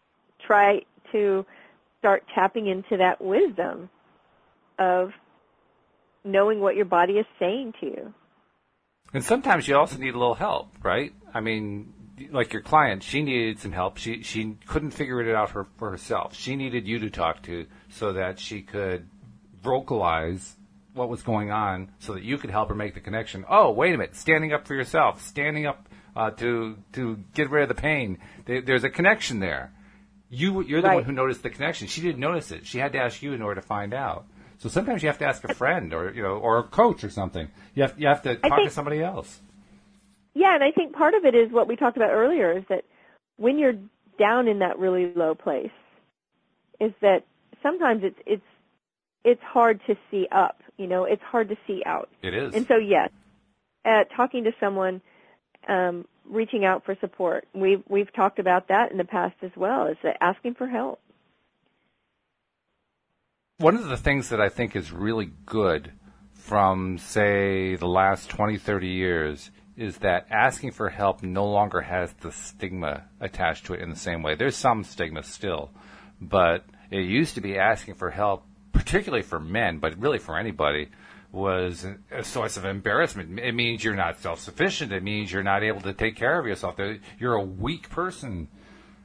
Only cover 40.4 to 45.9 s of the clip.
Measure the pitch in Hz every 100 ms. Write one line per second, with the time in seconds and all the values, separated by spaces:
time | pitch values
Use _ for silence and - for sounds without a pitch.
40.4 | 381 330 277 320 330 - 311 415 320 240
41.4 | 226 233 214 233 254 233 214 214 240 339
42.4 | 185 175 190 190 - _ _ _ _ -
43.4 | 220 285 285 220 202 _ _ - 208 240
44.4 | 240 202 185 - 185 185 180 175 160 156
45.4 | - 143 - - _